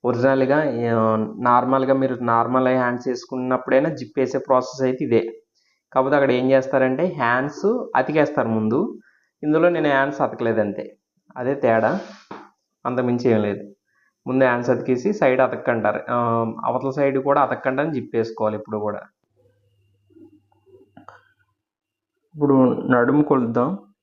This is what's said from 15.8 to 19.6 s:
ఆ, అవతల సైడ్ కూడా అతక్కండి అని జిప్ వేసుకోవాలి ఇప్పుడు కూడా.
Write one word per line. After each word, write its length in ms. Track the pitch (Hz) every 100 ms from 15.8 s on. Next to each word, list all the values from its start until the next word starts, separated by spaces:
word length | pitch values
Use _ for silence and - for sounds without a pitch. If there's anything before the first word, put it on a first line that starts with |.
| 107 - -
ఆ, 60 | 123 117 117 113 -
అవతల 260 | - 123 139
సైడ్ 280 | 135 139 135
కూడా 220 | 139 143
అతక్కండి 420 | 131 123 135 131
అని 120 | 156
జిప్ 220 | 139 - 117
వేసుకోవాలి 400 | 113 113 107 107
ఇప్పుడు 200 | 107 107
కూడా. 240 | 104 98 - _ _ _ _ _